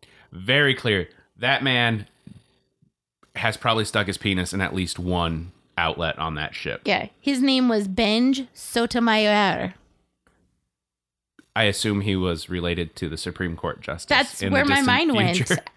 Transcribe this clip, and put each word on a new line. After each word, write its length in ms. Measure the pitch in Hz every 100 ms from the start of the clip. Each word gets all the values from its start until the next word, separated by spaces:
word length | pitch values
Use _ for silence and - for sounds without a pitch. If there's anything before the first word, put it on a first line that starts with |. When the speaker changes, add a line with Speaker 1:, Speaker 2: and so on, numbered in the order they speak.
| - - -
Speaker 1:
very 420 | 90 95 139 143
clear. 340 | 127 117 98 87 _ _ -
That 240 | 123 131
man 440 | 135 123 120 110 - _ - - _ _ _ _ _ _ _ _ _ -
has 200 | 117 -
probably 280 | 113 113
stuck 220 | 104 110 98
his 120 | 92
penis 340 | 104 92 87
in 80 | 98
at 140 | 95
least 240 | 95 87 -
one 540 | 90 87 85 82 87 - _ -
outlet 400 | 82 78 82 -
on 160 | 80
that 200 | 76 76
ship. 280 | - 76 50
Speaker 2:
Yeah. 240 | 196 185 - _
His 200 | 277 262
name 280 | 269 262 247
was 200 | 220 196
Benj 580 | 185 214 220 254 269 254
Sotomayor. 1200 | - - 233 233 247 233 214 214 208 196 - 185 - _ _ _ _ _ _ _ _ _ _ _ _ _ _ _ _ _ 113
Speaker 1:
I 80 |
assume 380 | 107 - 110 101
he 140 | 101 95
was 340 | 92 82 -
related 440 | 90 87 87 82 -
to 120 | 82
the 80 | 80
Supreme 400 | 92 - 90 82
Court 240 | 82 -
justice 260 | - 80 -
Speaker 2:
That's 360 | 269 - -
Speaker 1:
in 80 | 98
the 40 | 262
Speaker 2:
where 80 | 285
my 100 | 277
Speaker 1:
distant 320 | 254 247 330
Speaker 2:
mind 220 | 226 220 180
Speaker 1:
future. 180 | 123
<laughs> 0 |
Speaker 2:
went. 160 | 180 -